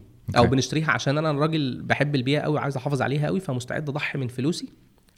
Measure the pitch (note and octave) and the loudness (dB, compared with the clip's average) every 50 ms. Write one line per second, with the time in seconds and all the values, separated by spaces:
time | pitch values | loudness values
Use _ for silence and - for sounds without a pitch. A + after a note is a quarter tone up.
0 | - - - - - - - - A#2+ A#2 C3 C3+ B2+ - C3+ D3+ D#3+ D3+ G#2+ A2+ | -10 -18 -20 -16 -8 0 4 4 6 6 6 4 2 0 0 0 2 2 0 0
1 | - C#3+ C3+ D3+ D#3+ D#3 D3 C#3 D3+ D#3+ D#3+ D#3+ C#3+ B2+ A2+ - - A#2 A2+ - | 2 0 0 0 0 0 2 2 2 2 2 0 0 -2 -2 -2 -2 0 2 2
2 | C#3 D3 D3 C#3 A#2 C3+ C#3 D3 - - D3+ C3+ A2+ C#3+ C#3 - - C#3+ C#3+ B2+ | 2 0 0 0 2 2 0 0 2 0 0 0 0 -2 -4 -2 -2 -2 0 0
3 | A#2+ A2+ C3+ D3 D3 D#3 F3 F#3+ F#3 - C3 B2 A#2+ - - - D#3 D3 C#3 D3 | 0 0 0 0 0 0 -2 -2 -2 -2 -4 -4 -4 -4 -6 -6 -4 -4 -4 -4
4 | - - - D3 C3 A#2 A#2+ - B2+ D3+ F3+ - - - - - _ _ _ _ | -4 -4 -4 -4 -6 -6 -4 -2 -2 0 -2 -2 -6 -12 -14 -18 _ _ _ _
5 | _ _ _ | _ _ _